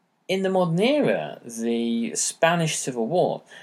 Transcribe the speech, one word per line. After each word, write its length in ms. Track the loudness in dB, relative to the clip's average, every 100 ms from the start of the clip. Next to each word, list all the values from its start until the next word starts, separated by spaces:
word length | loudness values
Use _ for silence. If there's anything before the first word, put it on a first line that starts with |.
| _ _ -4
In 140 | -2
the 60 | 0
modern 300 | 2 2 2
era, 640 | 2 4 2 0 -4 -10
the 720 | -12 -6 -2 0 0 -2 -2 -4
Spanish 640 | -4 0 2 2 0 -2
Civil 300 | -4 -4 0
War 340 | 2 0 -2 -10 -20